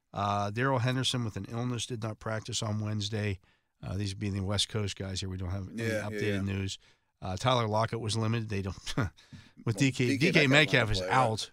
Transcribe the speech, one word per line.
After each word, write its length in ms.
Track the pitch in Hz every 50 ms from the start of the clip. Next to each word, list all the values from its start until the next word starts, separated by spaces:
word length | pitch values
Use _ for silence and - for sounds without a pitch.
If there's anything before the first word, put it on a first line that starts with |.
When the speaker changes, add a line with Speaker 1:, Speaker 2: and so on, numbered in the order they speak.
| _ _ -
Speaker 1:
Uh, 360 | - 101 101 101 101 101 104
Darrell 300 | 101 117 127 139 135 123
Henderson 440 | 110 127 127 131 127 - - 123 117
with 140 | 107 - 95
an 80 | 98 -
illness 360 | 117 117 120 123 123 117 -
did 180 | - 127 107 110
not 160 | 110 107 -
practice 420 | - 113 110 110 107 - 107 -
on 200 | 113 110 104 107
Wednesday. 580 | 107 104 107 104 101 101 110 104 104 104 95 - - _ _ _ _ _ _ _
Uh, 140 | - - 92
these 180 | 98 104 98 98
being 200 | 104 107 101 95
the 100 | 101 95
West 240 | 95 104 98 - -
Coast 300 | - 110 104 95 - -
guys 240 | 98 95 95 92
here, 80 | 98 95
we 80 | 92 92
don't 140 | 95 90
have 180 | 98 98 95 -
any 120 | - 113 113
Speaker 2:
Yeah, 60 | 113
yeah, 120 | 110 104 101 107
Speaker 1:
updated 240 | 107 104 104 107 101 98 98 98
Speaker 2:
yeah. 60 | 98
Speaker 1:
news. 240 | 98 95 98 - - - - _ _ _ _ _ _ -
Uh, 140 | 98 92 92
Tyler 300 | - 127 131 120 117 107
Lockett 320 | 104 110 113 110 - 117
was 180 | 117 110 104 113
limited. 320 | 110 107 113 117 110 110
They 140 | 107 98 95
don't 120 | 95 90 - - -
<laughs> 80 | - 147
with 140 | 113 90 - - - _ - - - - _ - -
Speaker 2:
Well, 120 | 120 107 -
Speaker 1:
D 140 | 139 135
K. 160 | 127 - 127 120
Speaker 2:
D 100 | 139 117
K 140 | 143 185
Speaker 1:
D 80 | 170 165
K 80 | 147 131
Speaker 2:
Metcalf 420 | 135 151 151 143 143 127 113 107
Speaker 1:
Metcalf 20 |
is 60 | 104 95
Speaker 2:
won't 80 | 92 -
play, 60 | 127 131
right? 40 | 127
Speaker 1:
out. 280 | 113 110 - - -